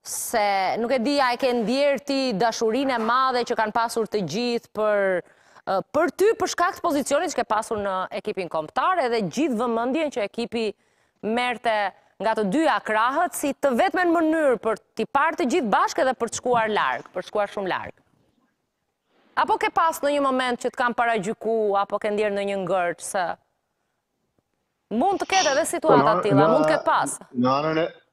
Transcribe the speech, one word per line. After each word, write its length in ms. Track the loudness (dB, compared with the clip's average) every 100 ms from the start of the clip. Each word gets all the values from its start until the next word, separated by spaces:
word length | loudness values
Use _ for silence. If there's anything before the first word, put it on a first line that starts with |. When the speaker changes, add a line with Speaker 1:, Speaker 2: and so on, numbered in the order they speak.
| -10
Speaker 1:
Se 380 | -10 -2 0 2 0 0 -2
nuk 160 | 0
e 60 | 0
di, 160 | 2 2
a 120 | 2
e 40 | 2
ke 120 | 0
ndjer 480 | 0 0 2 2 0
ti 200 | -2 -2 0
dashurinë 640 | 0 0 0 0 0 0 0
e 40 |
madhe 400 | 0 2 2 0
që 140 | -2 -2
kanë 160 | 0
pasur 320 | 0 -2 -2 -2
të 160 | -2
gjithë 480 | -2 -2 -2 -4 -6
për, 300 | -2 0 2 0 -2 -6 _ _ -14
ë, 200 | -4 -4 -2
për 260 | 0 0
ty, 160 | 2 2 2
për 160 | -4
shkak 240 | 0 -2 0
të 80 | -2
pozicionit 480 | -2 0 0 0
që 80 | -4
ke 60 | -2
pasur 320 | -2 -2 -4
në 160 | -2 -4 -4
ekipin 380 | -8 -6 -6 -4
kombëtar, 520 | -6 -4 -2 0 0
edhe 200 | 0 0 -2
gjithë 320 | -2 -2 0
vëmendjen 560 | -2 -2 -2 -2 -2
që 100 | -4
ekipi 440 | -6 -6 -6 -4 -4 -6 _ _ _ _
merrte 520 | -4 -2 -2 -2 0 0 -2 -6 _ _
nga 160 | -2 0
të 80 | 0
dyja 260 | 2 2 2
krahët, 520 | 0 2 2 2 -2
si 160 | -2 -4
të 200 | 0 0
vetmen 380 | 2 2 2 2
mënyrë 440 | 2 2 2 2 2
për 200 | -2 -4 _
t'i 140 | -6 0
parë 340 | 2 2 0
të 60 | 0
gjithë 200 | 0 2
bashkë 340 | 2 2 2
edhe 80 | 0
për 160 | 0 -4
të 80 | -4
shkuar 300 | 0 0 2
larg, 380 | 0 0 -2 -6
për 140 | -10
të 60 | -4
shkuar 200 | -4 -2
shumë 200 | -4 -4
larg. 220 | -4 -6 _ _ _ _ _ _ _ _ _ _ _ _ _ _ -2
Apo 180 | 0 0
ke 140 | 0
pas 240 | 2 0 0
në 140 | 0
një 80 | 0
moment 400 | 0 0 -2 -2
që 80 | -6
të 80 | -2
kanë 200 | -2 0
paragjyku, 580 | 0 0 -2 -4 -2 0 2 0
apo 200 | 0 -2
ke 140 | -2
ndjer 200 | 0 0
në 100 | -2 -4
një 140 | -4
ngërç, 420 | -2 0 -2 -4
se 220 | -6 -4 -4 -8 _ _ _ _ _ _ _ _ _ _ _ _ _ _ _
mund 300 | 0 0 0
të 80 | 0
ketë 260 | 0 2 0
edhe 80 | 0
situata 320 | -2 4 4
Speaker 2:
Po, 80 | 4
në 80 |
Speaker 1:
të 140 | 2 2
tilla, 160 | 4
Speaker 2:
në 80 | 4
Speaker 1:
mund 160 | 4 4
të 80 | 2
ketë 100 | 2
pas. 300 | 0 0 -6 -8
Speaker 2:
në 180 | 0 2
anën 320 | 2 2 0
e 60 | -2 -6 _